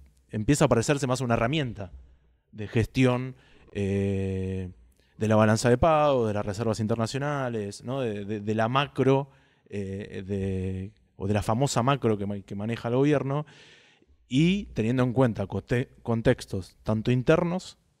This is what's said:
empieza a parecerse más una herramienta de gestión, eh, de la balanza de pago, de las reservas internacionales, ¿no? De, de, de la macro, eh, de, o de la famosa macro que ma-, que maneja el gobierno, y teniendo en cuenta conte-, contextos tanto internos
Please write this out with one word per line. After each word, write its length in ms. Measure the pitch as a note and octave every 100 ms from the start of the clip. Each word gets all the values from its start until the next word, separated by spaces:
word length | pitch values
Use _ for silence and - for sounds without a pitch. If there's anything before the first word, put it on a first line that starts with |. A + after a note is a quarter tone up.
| - _ _
empieza 340 | A2 G#2+ D3
a 60 | C#3+
parecerse 380 | A#2 A2 C#3 C3
más 120 | B2+
una 140 | B2+
herramienta 580 | A#2 A#2 D#3+ B2+ G2+ F#2 - - _ _ _ _
de 160 | G2+ G#2
gestión, 640 | A#2 G#2 C3 B2+ B2 C3 B2+ _ - -
eh, 960 | - G2 G2 G2 G2 F#2+ F#2+ F#2+ F#2+ F#2 - _ _ _ -
de 100 | G#2+
la 80 | G#2+
balanza 320 | G#2+ A2 B2
de 80 | B2
pago, 480 | E3+ D#3 D3 C3 A2
de 60 | G#2
las 100 | G#2
reservas 340 | G2 A2+ G#2+
internacionales, 1040 | G#2+ A2+ A2 C3+ D3 C#3+ B2+ A2+ G2+ -
¿no? 180 | A#2 C3+
De, 220 | A#2+ G#2
de, 160 | G2+ G#2+
de 140 | G#2
la 140 | A2 A2+
macro, 640 | C3+ C#3 - C3 C3+ C#3 _ _ _ -
eh, 560 | G2+ G2 G2 - G2+
de, 680 | F#2+ G2 G2 F#2+ F#2 F#2 G2 - _ -
o 100 | G2
de 80 |
la 80 | G#2
famosa 400 | F#2+ A2 C#3 C3
macro 380 | A#2+ C#3 A2+ G#2
que 80 | G2+
ma-, 140 | G2+
que 120 | -
maneja 360 | G2+ G#2+ A2+ A#2
el 80 | B2
gobierno, 500 | C#3+ C#3 C3 C#3+ D3+ - - - _ _ _ _ -
y 380 | B2+ E3 G3+ - -
teniendo 260 | A2 B2+
en 120 | B2+
cuenta 340 | A#2 B2+ G2+ G2
conte-, 420 | G2 - B2 - _
contextos 720 | - A2+ C3 A#2+ - G2 F2 _
tanto 260 | - A2 A2+
internos 680 | B2 B2 D#3+ F3 F#3 - - _ _